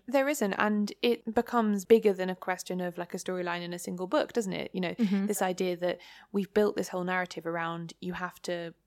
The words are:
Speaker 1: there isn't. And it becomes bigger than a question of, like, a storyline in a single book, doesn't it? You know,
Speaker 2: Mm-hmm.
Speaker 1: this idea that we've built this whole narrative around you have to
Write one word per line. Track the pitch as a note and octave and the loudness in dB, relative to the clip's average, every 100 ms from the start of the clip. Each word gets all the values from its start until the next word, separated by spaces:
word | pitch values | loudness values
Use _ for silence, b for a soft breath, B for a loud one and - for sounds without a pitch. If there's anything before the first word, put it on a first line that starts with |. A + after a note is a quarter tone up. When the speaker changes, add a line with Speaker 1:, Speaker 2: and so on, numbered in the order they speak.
| - | 0
Speaker 1:
there | C4+ C4+ | 2 2
isn't. | D4+ G3+ | 2 0
And | - G#3+ G#3 G#3 - | 2 2 2 0 0
it | A#3+ A#3 - | 2 2 0
becomes | A3+ A#3+ A#3+ A3 G3+ F#3 | -2 0 2 2 2 6
bigger | A3+ G#3+ | 8 8
than | F#3 F#3 | 2 0
a | F#3 | -2
question | - F3+ - F3+ | -4 -4 -4 -4
of, | F3+ F3 | -4 -4
like, | F3 | -8
a | F#3 | -8
storyline | - F#3 F3 F3 | -6 -4 -4 -4
in | F3 | -6
a | F3 | -8
single | - F3+ F#3 | -8 -6 -2
book, | D4+ - | 0 0
doesn't | - G3 | -2 -2
it? | E3+ - | -4 -4
You | F#3+ | -4
know, | F3 F3+ | -2 0
Speaker 2:
Mm-hmm. | G#3+ G3 G3+ | 2 2 0
Speaker 1:
this | G#3 | 0
idea | F#3+ F3+ F#3 F3 | 0 0 -2 0
that | F3+ F3 B B B | -2 -2 B B B
we've | G3+ F#3+ | -4 0
built | - G#3 - | 2 2 2
this | F#3 | -4
whole | F#3 F3+ | -4 -2
narrative | F#3 F3+ - E3 | -2 -2 -6 -4
around | E3+ E3 E3+ E3+ - | -4 -4 -6 -10 -10
you | F3+ | -8
have | F3 F3+ - | -6 -8 -8
to | - F3 E3+ - | -8 -6 -8 -14